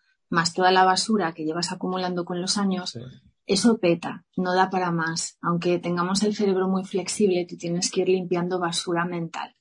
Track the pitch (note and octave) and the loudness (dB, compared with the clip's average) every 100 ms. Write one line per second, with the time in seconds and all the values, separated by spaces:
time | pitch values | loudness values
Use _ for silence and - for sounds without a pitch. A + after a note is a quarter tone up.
0 | _ _ _ F3 E3+ - F#3 F#3+ F#3 F#3 | _ _ _ 0 0 2 4 6 6 4
1 | - G#3+ E3 E3 D#3 E3 F3 F3+ F#3 F#3 | 2 0 0 -4 -4 -4 -4 -4 -4 -2
2 | F3+ F3+ F3 F3 F#3+ G#3 G3 F#3 F3+ A2+ | -2 -4 -4 -4 -2 0 0 -2 -4 -10
3 | B2+ - - _ - G3 A#3 A3 F3 E3+ | -14 -18 -20 _ -2 2 4 4 2 0
4 | D3 - - - F#3 F#3 F#3 F#3 F3+ E3+ | -2 -12 -10 -4 0 2 2 2 0 0
5 | D#3+ E3 - - E3+ E3+ F3 F3 E3+ F3 | -2 -4 -6 -6 -2 0 0 0 0 -2
6 | F3 G3 G#3+ G#3+ G3+ F#3 F#3+ F#3+ F#3 F#3+ | 0 0 0 2 2 2 2 0 -2 -4
7 | F3+ - G3+ F3+ F3 F3 E3+ F3 F#3 F#3+ | -4 0 2 2 -2 -6 -4 -2 -2 0
8 | F#3 F#3 F3 F3+ F3 F#3 E3+ F3 - E3+ | 2 0 0 -2 0 -2 -2 -4 -2 -2
9 | F3 F3 E3 - D3+ _ | -2 -4 -6 -8 -12 _